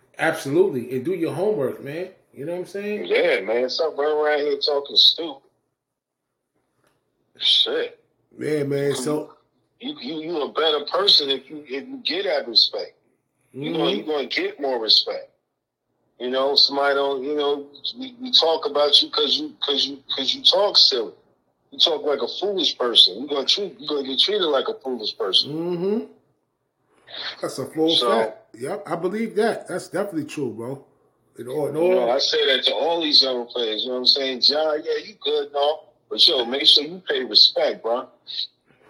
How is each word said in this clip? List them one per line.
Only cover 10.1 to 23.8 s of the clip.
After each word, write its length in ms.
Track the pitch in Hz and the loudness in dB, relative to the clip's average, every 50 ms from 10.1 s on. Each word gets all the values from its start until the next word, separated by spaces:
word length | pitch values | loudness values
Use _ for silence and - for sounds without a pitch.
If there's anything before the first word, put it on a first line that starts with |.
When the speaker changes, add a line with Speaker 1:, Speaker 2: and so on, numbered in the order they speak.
| 160 156 | -8 -8
Speaker 2:
you 200 | 156 165 175 151 139 | -6 -6 -4 -4 -4
a 100 | 123 104 | -4 -2
better 320 | 147 156 156 151 147 - | 0 2 2 2 0 -2
person 440 | - 160 175 196 202 190 - 147 135 | -2 -2 0 4 4 4 4 4 0
if 200 | 143 135 - - | -2 -4 -6 -10
you, 140 | 156 147 147 147 | -16 -14 -12 -10
if 180 | 156 139 127 | -10 -10 -8
you 140 | 123 135 131 117 | -10 -12 -10 -8
get 200 | - 151 185 202 | -6 -4 -4 -2
that 240 | 185 156 143 - 120 | -2 -2 -2 -2 0
respect. 440 | 110 - - - - 101 90 85 - _ _ _ _ _ _ _ _ _ _ _ - | 4 4 4 2 2 -6 -10 -10 -14 _ _ _ _ _ _ _ _ _ _ _ -12
You 180 | 131 143 160 170 | -8 -6 -4 -2
know, 60 | 160 | 0
Speaker 1:
Mm-hmm. 180 | 165 175 202 208 | 0 0 0 -2
Speaker 2:
you 60 | - | -2
gonna 200 | 156 151 143 131 | -2 -2 -2 -2
get 340 | 117 - - 180 202 - - | -4 -4 -4 -4 -4 -6 -4
more 200 | 143 135 127 120 | -4 -2 -2 -2
respect. 500 | 110 107 - - - - - 78 - - _ _ _ _ _ _ _ _ _ _ _ _ _ _ _ _ _ - | -2 0 0 0 0 -2 -6 -10 -10 -14 _ _ _ _ _ _ _ _ _ _ _ _ _ _ _ _ _ -10
You 120 | 120 123 | -8 -4
know, 240 | 127 135 135 139 143 | -2 0 0 2 2
somebody 380 | 143 139 139 139 143 139 143 139 | 4 2 2 2 2 2 2 2
don't, 280 | 139 139 139 139 135 131 | 2 0 0 -2 -2 -4
you 120 | 143 151 | -4 -2
know, 300 | 147 143 143 143 202 269 - - - - - - 120 | 0 0 0 -2 -2 -4 -10 -16 -12 -12 -12 -10 -10
we, 160 | 131 131 120 120 | -12 -12 -12 -12
we 120 | 127 123 123 | -6 0 2
talk 340 | - 160 165 160 156 151 | 2 4 2 2 0 -2
about 340 | 147 135 143 147 147 139 139 156 | -2 0 2 2 4 4 4 4
you 80 | 151 | 2
'cause 260 | - 156 151 135 120 143 | -2 -2 0 0 0 -2
you, 160 | 156 147 - - - | -4 -8 -10 -8 -4
'cause 200 | - 143 131 131 | -4 -2 -2 -2
you, 120 | 135 139 - - - - | -4 -6 -10 -10 -8 -6
'cause 160 | - 135 - - | -6 -4 -4 -2
you 80 | 135 127 | 2 4
talk 340 | - - 185 - 202 - | 4 4 4 4 4 4
silly. 360 | - - - 135 120 110 92 - - _ _ _ _ _ _ _ _ _ _ | 6 4 4 4 2 -2 -4 -8 -16 _ _ _ _ _ _ _ _ _ _
You 80 | 139 139 | -2 2
talk 240 | - 170 160 143 - | 2 2 2 2 0
like 160 | 151 139 - 120 | 0 0 0 0
a 60 | - - - | -4 -4 -4
foolish 380 | - 202 202 185 - - - - | -4 -2 0 0 0 0 0 0
person. 420 | - 123 - - - - - - | 0 2 4 6 4 4 4 -2
You 80 | 135 147 | -6 -4
gonna 180 | 147 139 131 | -4 -2 0
treat, 320 | - - - 208 180 135 | 0 -2 -2 -2 -6 -8
you 80 | - | -10